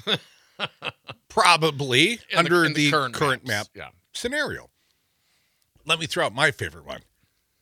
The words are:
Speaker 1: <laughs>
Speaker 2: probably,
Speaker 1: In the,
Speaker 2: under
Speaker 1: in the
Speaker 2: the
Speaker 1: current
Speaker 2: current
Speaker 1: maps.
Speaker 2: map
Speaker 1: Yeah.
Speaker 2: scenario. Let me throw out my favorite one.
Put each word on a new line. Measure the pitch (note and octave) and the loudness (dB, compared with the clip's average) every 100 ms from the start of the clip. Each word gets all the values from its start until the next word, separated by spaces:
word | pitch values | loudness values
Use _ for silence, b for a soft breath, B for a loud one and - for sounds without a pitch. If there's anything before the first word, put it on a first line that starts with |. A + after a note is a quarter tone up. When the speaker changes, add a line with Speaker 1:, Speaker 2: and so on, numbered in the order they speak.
| G#3 | -4
Speaker 1:
<laughs> | G3+ - _ _ - G#3 _ E3 - - - - | -6 -6 _ _ -12 -12 _ -14 -14 -18 -20 -6
Speaker 2:
probably, | A3+ F#3 E3 D#3+ C#3 C#3 B2 F#3 | 2 4 4 2 -2 0 4 4
Speaker 1:
In | A3+ - | 0 -2
the, | E3+ | 0
Speaker 2:
under | E3+ F3 D#3 | 4 4 2
Speaker 1:
in | |
the | D3+ D3 | 2 2
Speaker 2:
the | |
Speaker 1:
current | D3+ C3 | 2 0
Speaker 2:
current | A2+ D3 B2 B2+ | -2 -2 -2 -4
Speaker 1:
maps. | G#2 A2 F#2+ | -6 -6 -14
Speaker 2:
map | C#2 | -18
Speaker 1:
Yeah. | _ _ | _ _
Speaker 2:
scenario. | - A#3+ D4 C4 G#2 - _ _ _ _ _ _ _ _ _ _ _ D3+ | -10 -6 -4 -6 -8 -14 _ _ _ _ _ _ _ _ _ _ _ -4
Let | E3 | -4
me | D#3+ | -2
throw | F3 C3+ | -2 -2
out | |
my | A2+ D3+ | 2 0
favorite | - E2+ E2 C#2+ | 0 -8 -10 -16
one. | B1 _ _ _ _ _ _ | -16 _ _ _ _ _ _